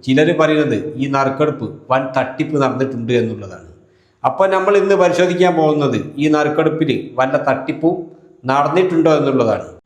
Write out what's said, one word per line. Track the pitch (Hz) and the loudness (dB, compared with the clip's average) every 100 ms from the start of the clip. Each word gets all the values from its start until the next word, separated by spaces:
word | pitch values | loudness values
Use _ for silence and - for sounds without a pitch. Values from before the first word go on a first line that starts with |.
| - | 0
ചിലര് | 131 160 160 | 2 2 2
പറയുന്നത് | 156 151 143 107 - 123 | 2 2 0 -2 -6 -6
ഈ | 139 139 | -2 0
നറുക്കെടുപ്പ് | 135 135 151 131 110 - - | 0 0 -2 -2 -10 -12 -2
വൻ | 131 135 135 | -2 0 -2
തട്ടിപ്പ് | 127 - 156 151 | -4 -4 -4 0
നടന്നിട്ടുണ്ട് | 131 123 131 120 113 123 | 0 0 -4 -4 -2 0
എന്നുള്ളതാണ്. | 113 107 98 87 - - _ _ _ _ 127 | 0 -6 -12 -16 -20 -20 _ _ _ _ -4
അപ്പൊ | - 190 | 0 0
നമ്മൾ | 190 185 202 | 2 2 2
ഇന്ന് | 196 190 | 2 4
പരിശോധിക്കാൻ | 175 170 180 175 180 160 | 4 2 0 2 2 2
പോകുന്നത് | 156 151 143 110 - - | 2 2 0 -2 -6 -4
ഈ | 151 151 | 0 2
നറുക്കെടുപ്പിൽ | 147 151 156 151 156 107 - 123 | 2 0 0 0 -2 -2 -6 -2
വല്ല | 135 143 - | 0 0 0
തട്ടിപ്പും | 123 - - 165 180 - - - _ 123 | -2 -4 -2 -2 -2 -8 -18 -20 _ -2
നടന്നിട്ടുണ്ടോ | 135 147 165 185 170 160 151 | 0 2 2 0 2 2 2
എന്നുള്ളതാണ്. | 139 131 117 101 - - | 2 0 0 0 -6 -18